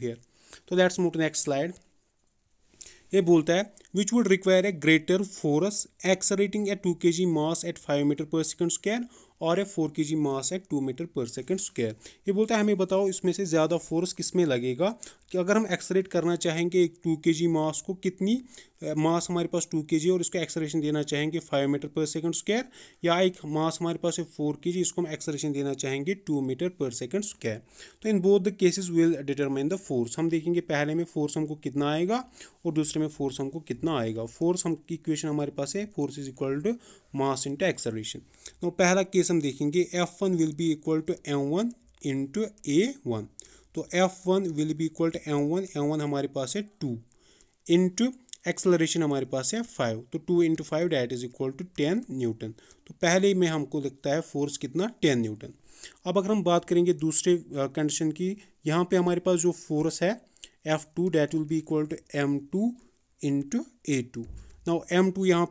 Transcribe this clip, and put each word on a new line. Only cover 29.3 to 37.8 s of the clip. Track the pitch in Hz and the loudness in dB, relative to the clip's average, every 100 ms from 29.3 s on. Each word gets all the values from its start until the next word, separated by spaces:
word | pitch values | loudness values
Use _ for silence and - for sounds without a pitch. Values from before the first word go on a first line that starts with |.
determine | 139 139 135 143 | -2 -2 0 -2
the | 190 - | -4 -4
force। | 127 117 - | -2 -2 -2
हम | 165 | 0
देखेंगे | 165 165 175 | 0 0 -2
पहले | 165 147 147 | 0 -2 0
में | 160 | -2
फोर्स | 170 156 147 160 | -2 -2 -2 -2
हमको | 151 | -4
कितना | 151 143 139 147 | -6 -6 -2 0
आएगा | 156 180 240 247 - - _ 170 | 0 0 -2 -4 -16 -20 _ -4
और | |
दूसरे | 156 151 156 | -2 -2 -2
में | 156 | -4
फोर्स | - 139 135 | -2 -6 -4
हमको | 135 165 | -8 -8
कितना | - 120 165 143 | -10 -6 -2 -2
आएगा। | 113 110 | -2 -4
फोर्स | 113 - 165 180 170 | -8 -2 0 0 -2
हम | |
की | 156 - | -4 -6
इक्वेशन | 165 - 151 156 | -8 -4 -2 0
हमारे | 147 143 | -2 -2
पास | - 143 196 | -4 -6 -4
है, | 208 | -6
force | - 139 147 | -4 -4 -4
is | 135 | -12
equal | 131 135 139 | -6 -4 -2
to | 190 240 - - _ 139 | -2 -4 -10 -20 _ -2
mass | 139 127 143 | 0 0 -4
into | 139 | -2
acceleration। | 185 - | -2 0